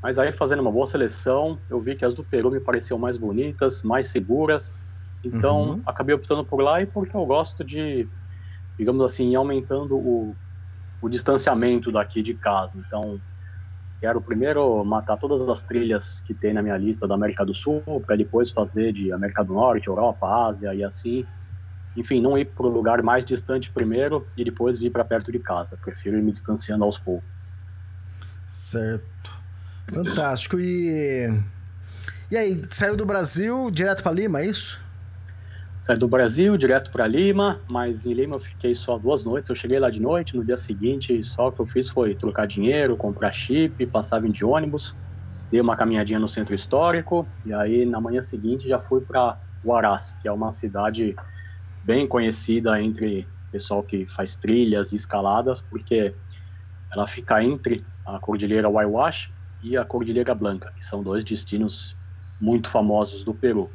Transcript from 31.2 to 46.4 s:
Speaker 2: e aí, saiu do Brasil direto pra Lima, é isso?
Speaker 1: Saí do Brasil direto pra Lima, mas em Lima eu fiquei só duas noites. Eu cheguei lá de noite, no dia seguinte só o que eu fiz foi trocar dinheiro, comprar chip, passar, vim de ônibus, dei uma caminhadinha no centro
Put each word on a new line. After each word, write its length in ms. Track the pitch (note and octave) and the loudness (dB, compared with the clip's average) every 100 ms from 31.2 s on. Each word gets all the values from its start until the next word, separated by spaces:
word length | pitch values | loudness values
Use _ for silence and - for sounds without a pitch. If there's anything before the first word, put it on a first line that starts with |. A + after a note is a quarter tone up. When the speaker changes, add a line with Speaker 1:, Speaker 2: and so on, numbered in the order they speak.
| A#2+ G#2+ G2 - - - - - - - - | 2 0 0 -8 -16 -16 -16 -12 -12 -12 -4
Speaker 2:
e 80 | A3+ | 0
aí, 240 | G#3+ F3+ C#3+ | 2 0 0
saiu 260 | - G#3 G#3 | 2 2 2
do 100 | G#3 | 0
Brasil 640 | G3 D#3 D#3+ G#3+ B3 B3+ | 2 2 2 2 0 -2
direto 320 | D#3+ F#3+ F#3+ | 0 0 2
pra 80 | F#3+ | 2
Lima, 300 | E3 G#3+ D3 | 2 2 0
é 60 | F3+ | 0
isso? 320 | G#3 - - - - - - - - - - - - | -2 -4 -8 -14 -16 -16 -16 -16 -16 -16 -14 -12 -10
Speaker 1:
Saí 160 | - A#2 | 0 2
do 100 | A#2+ | 4
Brasil 480 | B2+ A#2+ A#2+ G3 G3 | 6 4 6 6 6
direto 340 | C3+ C3 - | 6 4 2
pra 160 | - A2 | 0 2
Lima, 520 | C3 G3 G3 G3+ F3+ - | 4 4 4 2 0 -4
mas 360 | B2 A#2+ A#2 B2 | -2 -2 -2 -2
em 80 | |
Lima 220 | A#2+ C#3+ C#3 | 0 0 -2
eu 40 | |
fiquei 360 | - - B2 A#2+ | -8 -4 0 0
só 240 | - A#2 | 0 0
duas 260 | A2+ D3 A2+ | 2 2 0
noites. 240 | C3+ - | -2 -2
Eu 60 | B2 | -6
cheguei 240 | A#2+ C3+ | 0 2
lá 100 | C#3 | 2
de 100 | G#2+ | 2
noite, 380 | A#2+ E3+ E3 B2 | 2 2 0 -4
no 80 | A2+ | 0
dia 120 | B2 | -2
seguinte 640 | - G2 A2 C3+ B2+ A#2 | -2 -2 0 0 0 0
só 240 | A2 - B2 | 0 0 0
o 40 | |
que 80 | B2+ | 2
eu 60 | A2+ | -2
fiz 240 | B2+ B2+ | 0 0
foi 240 | - A2+ | 2 0
trocar 320 | F#2+ A2+ G2+ G#2 | 0 -2 0 -2
dinheiro, 500 | G2+ G#2+ D3+ C#3 A2+ | 2 2 4 2 2
comprar 360 | G#2+ G2 G#2+ | -2 0 -2
chip, 540 | - - D3+ D#3+ - B2 | -2 0 2 2 0 0
passar, 320 | A2+ G#2+ A2+ | 0 0 0
vim 120 | A2 | 2
de 140 | G2 G#2 | 2 4
ônibus, 500 | D3+ D#3 D3 - - - - - - - | 2 2 -4 -6 -12 -14 -12 -12 -12 0
dei 100 | A#2 | 4
uma 160 | A#2+ A2+ | 4 4
caminhadinha 440 | A2+ A2 G2+ A2 | 4 4 2 2
no 80 | G#2+ | 0
centro 260 | - | -2